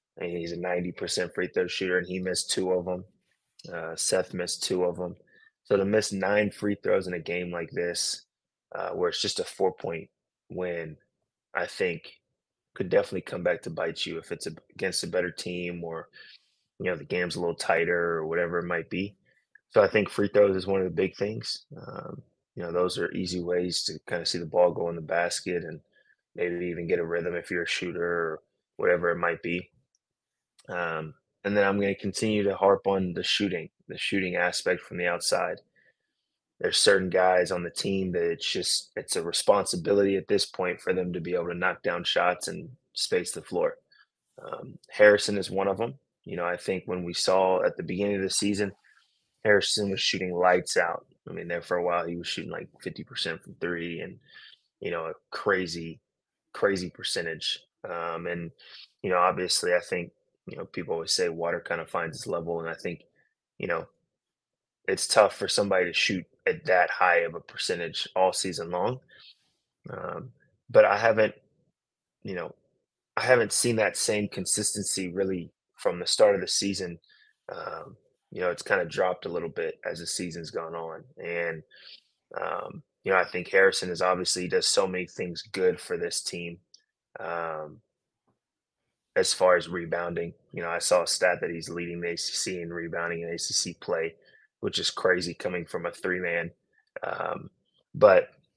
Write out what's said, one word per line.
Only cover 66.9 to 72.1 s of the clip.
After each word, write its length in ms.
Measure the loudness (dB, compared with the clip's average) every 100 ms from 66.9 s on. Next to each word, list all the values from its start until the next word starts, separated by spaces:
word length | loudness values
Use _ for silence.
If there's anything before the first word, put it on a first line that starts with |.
| 4 4 4
of 160 | 2 -4
a 40 |
percentage 680 | -12 -6 -4 -2 -4 -6 -4 2
all 180 | 2
season 360 | 2 -4 -6 -4
long. 280 | -2 -2 -2 -10 -20 -20 -20 _ _ _ _ -14
Um, 420 | -10 -8 -8 -12 -18 _ _ 4
but 140 | 8
I 140 | 8 8
haven't, 380 | 6 6 4 2 _ _ _ _ _ _ _